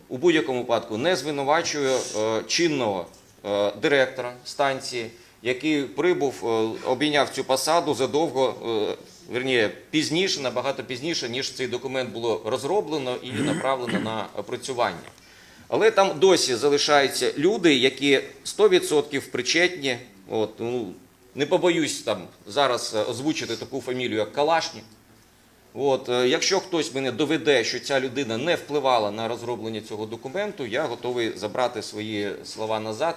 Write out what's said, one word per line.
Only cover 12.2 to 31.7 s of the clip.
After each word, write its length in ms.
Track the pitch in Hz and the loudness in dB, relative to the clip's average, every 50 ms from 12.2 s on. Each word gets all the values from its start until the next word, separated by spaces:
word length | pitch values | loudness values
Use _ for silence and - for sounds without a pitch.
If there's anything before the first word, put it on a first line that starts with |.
| 117 117 104 110 - | -2 0 0 -2 -2
розроблено 720 | 110 127 120 135 143 185 214 175 147 160 147 131 127 123 - - | -2 -2 -2 -2 0 0 0 0 -2 -4 -4 -2 -4 -6 -6 -6
і 80 | 127 | -6
направлено 680 | 123 107 143 147 147 - - 131 135 127 123 120 - - | -4 -2 -2 -2 -2 -2 0 -2 -2 -2 -2 -2 -2 -2
на 260 | 107 110 113 110 95 - - 104 | -2 -4 -4 -6 -6 -8 -8 -10
опрацювання. 720 | 101 113 123 117 - 135 127 120 117 101 87 80 - - - - - - - - - - - - - - | -8 -8 -8 -8 -8 -6 -2 -2 -2 -2 -2 -4 -10 -16 -20 -20 -20 -20 -20 -20 -20 -20 -20 -20 -6 -2
Але 240 | - 147 208 226 | 2 4 4 4
там 280 | 220 196 196 190 175 143 | 6 6 4 4 4 6
досі 360 | 185 190 175 - - 131 123 | 6 8 8 6 4 2 0
залишаються 800 | 107 135 147 143 139 - 156 147 143 135 127 - - 127 110 - 143 | 2 4 4 4 4 4 6 6 6 6 4 2 0 0 0 2 2
люди, 380 | 147 190 220 220 175 165 143 | 2 2 4 6 6 6 6
які 460 | 127 123 135 - - 143 143 135 131 - - - - - | 6 6 4 2 2 4 4 4 4 4 0 -10 -14 -12
сто 260 | - - - 208 202 | -6 2 4 6 8
відсотків 640 | 185 175 180 - 151 143 143 - 139 131 - - | 8 6 4 4 2 2 2 2 -2 -6 -4 -4
причетні. 640 | - 143 123 - - 165 180 175 180 147 139 135 120 113 - - - - - - | -4 -4 -2 0 2 4 2 2 2 -2 -2 -2 -2 -4 -6 -12 -20 -20 -10 -4
От, 200 | 104 110 107 107 - - | -2 0 0 -2 -4 -6
ну, 340 | 110 120 123 123 110 92 - - - - _ _ _ - - | -6 -4 -4 -4 -4 -6 -10 -14 -20 -20 _ _ _ -12 -6
не 100 | 123 147 | -4 0
побоюсь 560 | 143 180 170 160 180 170 165 147 131 - - | 0 2 2 4 4 4 2 0 0 -2 -4
там 200 | - 117 104 95 85 - - - - 104 | -4 -4 -4 -4 -6 -10 -18 -20 -18 -4
зараз, 460 | 101 139 143 127 120 113 - - 117 | 0 2 2 4 2 0 -2 -2 -2
е, 80 | 107 107 | -2 -2
озвучити 520 | 123 117 117 135 156 147 - 123 113 113 | -2 -2 -2 -2 -2 -2 -2 -4 -6 -6
таку 260 | 110 123 - 135 131 | -8 -8 -8 -8 -8
фамілію, 360 | - 127 127 127 127 110 107 107 | -6 -6 -4 -4 -4 -2 -2 -2
як 160 | 104 107 - | -2 -2 0
Калашнік. 500 | 143 147 156 165 160 160 - - 107 - - - - - _ - _ _ _ _ _ _ _ _ _ _ _ - 113 | 0 2 2 2 2 0 -4 -8 -12 -18 -20 -20 -20 -20 _ -20 _ _ _ _ _ _ _ _ _ _ _ -6 -2
От, 320 | 139 139 135 127 131 120 | 0 0 0 0 0 0
е, 180 | 123 123 127 127 | 0 2 4 4
якщо 320 | 147 170 - - 190 185 | 2 2 2 0 0 0
хтось 340 | - - 175 160 143 117 123 | 0 0 -2 -2 -2 -2 -4
мене 180 | 135 135 135 | -4 -4 -2
доведе, 520 | 127 151 151 135 160 143 117 151 139 120 110 | -2 0 0 0 0 2 4 4 4 4 4
що 160 | - - 120 | 0 -2 -6
ця 200 | - - 139 135 | -4 -2 0 0
людина 380 | 131 135 117 143 135 110 113 113 | 0 -2 -2 -4 -4 -2 -4 -2
не 180 | 143 175 160 | -2 0 -2
впливала 560 | - - - 143 147 131 131 127 117 104 101 | -2 -2 -4 -4 0 2 2 4 4 2 0
на 160 | 104 110 113 113 | -2 -4 -4 -4
розроблення 540 | 120 107 117 120 120 107 110 113 113 104 | -6 -6 -6 -6 -6 -6 -6 -6 -8 -8
цього 240 | 110 - 113 104 110 | -8 -8 -8 -8 -8
документу, 600 | 107 117 110 - 135 131 196 208 208 208 - 135 | -8 -8 -10 -10 -8 -6 -4 -4 -6 -6 -6 -6
я 180 | 107 110 139 160 | -4 -2 -2 -2
готовий 540 | 123 117 104 - 123 123 123 113 107 - 90 | -2 -4 -6 -6 -4 -2 -2 -2 -2 -2 -4
забрати 440 | 101 104 - 127 123 120 | -6 -4 -2 0 0 0